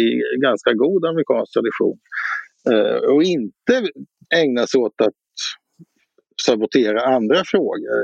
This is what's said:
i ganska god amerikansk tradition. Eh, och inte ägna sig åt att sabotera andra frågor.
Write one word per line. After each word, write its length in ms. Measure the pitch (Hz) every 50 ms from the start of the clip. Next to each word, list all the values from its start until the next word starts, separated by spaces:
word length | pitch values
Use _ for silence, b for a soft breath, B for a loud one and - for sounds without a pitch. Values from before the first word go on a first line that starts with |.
| 117
i 200 | 117 120 123 120 123 123 127 135
ganska 300 | 135 117 101 - 127 120
god 320 | 107 123 151 196 190 165
amerikansk 460 | 165 165 165 143 - 131 117 110 - -
tradition. 460 | - 110 113 - - - 98 - - _ B B B B B B B B B B _ - 139
Eh, 440 | 120 110 104 104 113 120 117 123 131
och 80 | 147 160
inte 500 | 185 175 151 113 104 - _ _ - 240 262 233 175 - - - - _ _ _ - -
ägna 320 | 165 165 143 123 120 117
sig 140 | - - 131
åt 200 | 120 104 - -
att 140 | 110 104 - _ _ _ _ - - - - - _ _ _ - 170 _ _ _ _ _ _ _ _ _ _ - -
sabotera 600 | - 123 110 107 - - 139 120 107 107 110 120
andra 400 | 131 131 127 110 107 135 180 185
frågor. 440 | - - 202 156 104 - - - - 120 117